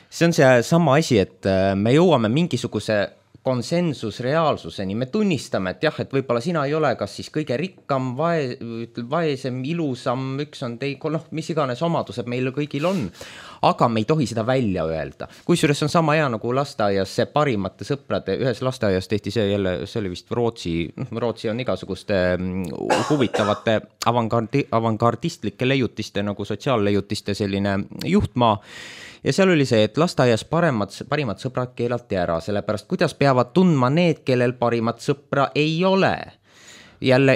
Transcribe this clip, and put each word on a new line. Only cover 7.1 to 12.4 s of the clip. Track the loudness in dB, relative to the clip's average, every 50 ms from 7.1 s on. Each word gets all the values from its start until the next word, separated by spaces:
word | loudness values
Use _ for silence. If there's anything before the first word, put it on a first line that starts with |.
| -8
siis | -12 -14 -8
kõige | -6 -6 -4 -4 -4
rikkam, | -4 -4 -6 -8 -12 _ -4 -2 -2 -2 -4 -4
vae-, | -2 0 0 0 0 -2 -4 -6 -8 -10 -10 -8 -10 -10 -10 -10 -10 -8
vaesem, | -4 -2 -2 -2 -2 -4 -4 -6 -6 -6 -6 -6
ilusam, | -4 -4 -4 -2 -4 -4 -4 -4 -4 -4 -2 -4 -6 -6 -6
üks | -8 -10 -10 -10 -8
on | -8 -8 -6
tei-, | -6 -8 -8 -6
noh, | -6 -6 -6 -6 -8 -8
mis | -10 -10 -6 -4
iganes | -2 -2 -2 -2 -2 -2
omadused | -2 -2 0 -2 -4 -4 -6 -8 -6
meil | -4 -4 -2